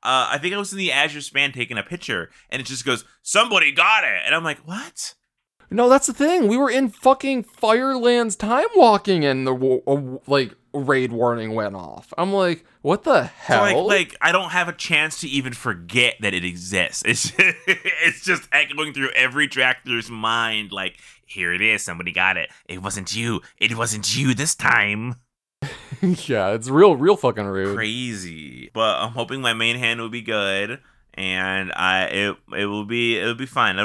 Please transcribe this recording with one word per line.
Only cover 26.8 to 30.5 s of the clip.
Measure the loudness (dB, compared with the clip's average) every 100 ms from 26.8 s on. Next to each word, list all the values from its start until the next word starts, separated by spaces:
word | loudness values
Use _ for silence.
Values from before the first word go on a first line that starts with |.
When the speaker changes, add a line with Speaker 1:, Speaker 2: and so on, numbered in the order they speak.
| 8 6
Speaker 2:
real | 2 2
fucking | 2 -2 -4
rude. | -2 -2 -2
Speaker 1:
Crazy. | -4 -4 -8 -8 -10 -12 -16 -16 -12
But | -2 0 0
I'm | -4
hoping | -6 -6 -4
my | -4
main | -2 -2 0
hand | -2 -4
will | -6
be | -8
good, | -4 -2 -2